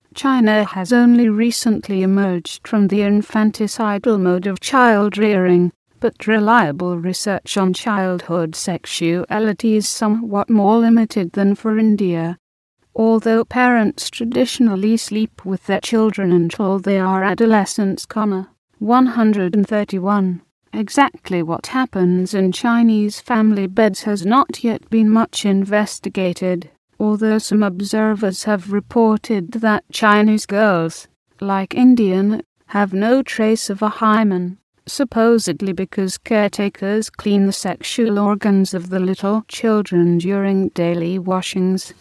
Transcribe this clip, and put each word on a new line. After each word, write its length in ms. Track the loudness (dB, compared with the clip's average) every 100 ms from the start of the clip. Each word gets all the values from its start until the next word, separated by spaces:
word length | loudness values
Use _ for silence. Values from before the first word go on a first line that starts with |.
| _
China 500 | -6 -2 2 4 2
has 280 | 0 -4 0
only 380 | 4 6 6 4
recently 720 | 2 0 0 -2 -2 -2 -2
emerged 640 | 0 2 0 -2 -6 -16 -4
from 200 | 0 2
the 120 | 2
infanticidal 1200 | 2 0 0 0 0 0 -6 -4 -4 -2 -2 0
mode 260 | 0 0 -2
of 140 | -8
child 560 | -2 2 4 4 0 0
rearing, 560 | 0 2 4 4 4 -2 _ _
but 280 | -6 -4 -2
reliable 720 | 0 4 4 2 -2 -4 -4
research 580 | -4 -6 -4 -6 -4 -2
on 160 | 0
childhood 840 | 0 -2 -2 -2 -4 -4 -4 -4
sexuality 1200 | -6 -6 -8 -8 -4 -2 -2 -4 -2 -2 -2 0 0
is 120 | -2
somewhat 640 | -4 -2 -2 -2 -4 0
more 260 | 2 4 4
limited 560 | 4 4 2 -2 -4
than 220 | 0 0
for 240 | 0 -2 0
India. 580 | 2 2 0 -2 -4 -8 _ _ _ _ _
Although 500 | -2 0 2 2 0
parents 640 | 0 0 2 2 0 -2 -10
traditionally 840 | -8 -4 -2 -2 2 0 2 0 0
sleep 480 | -2 -4 -4 -6
with 220 | -8 -8 -4
their 140 | -4
children 520 | 0 0 0 0 2
until 480 | 2 2 -2 -2 -2
they 180 | 0 0
are 240 | 0 0
adolescents, 840 | 0 0 2 2 2 -2 -2 -4
comma, 460 | -8 -4 -4 -4 -6 _ _ -10
one 260 | 0 2 2
hundred 480 | 2 2 2 0
and 100 | 0
thirty-one, 800 | 0 -2 -2 -4 -2 0 0 -4 _ _ _
exactly 680 | -8 -4 0 0 0 -6 -4
what 280 | -4 -6 -6
happens 680 | -4 -4 0 0 2 -2
in 160 | 0 0
Chinese 720 | 0 0 4 4 4 0 -6
family 480 | -4 0 2 2 0
beds 340 | 2 2 0
has 240 | -6 -4 0
not 380 | 2 2 -2
yet 260 | -4 -4 -2
been 180 | 2 4
much 360 | 4 2 -2
investigated, 1200 | -2 0 0 0 -2 -6 -8 -4 -4 -2 -4 -4 -6 _ _ -4
although 400 | -2 0 2 0
some 240 | 0 0
observers 800 | 0 -2 -4 0 0 0 -2 -4
have 300 | -2 -4 -2
reported 800 | -6 -2 2 2 2 0 -4 -4
that 320 | -2 0 0 -4
Chinese 520 | -2 2 4 4 2
girls, 640 | -2 0 2 2 -2 -8 -20 _ _ -12
like 360 | -4 -4 -4 2
Indian, 640 | 4 6 4 2 0 -2 -8 _ _
have 260 | -2 -2
no 300 | 0 2 0
trace 480 | 0 -2 0 0 -2
of 100 | -4
a 80 | -4
hymen, 720 | 0 2 2 2 0 -4 -8 _ _ -14
supposedly 840 | -4 -4 2 4 4 2 -4 -4
because 460 | -4 -6 -4 -6 -6
caretakers 920 | -2 0 0 -2 -6 -4 -4 -4 -4
clean 360 | -6 0 2 2
the 60 |
sexual 640 | -2 -8 -8 -8 -2 -2 0
organs 560 | 0 0 2 2 0
of 160 | -2 -6
the 80 | -4
little 460 | -2 -2 -2 -4 -6
children 720 | -6 -2 -2 0 2 2 2
during 520 | 0 -2 0 0 -2
daily 460 | -2 -2 -2 -4 -4
washings, 800 | -4 -4 -4 -2 -2 -2 -6 -20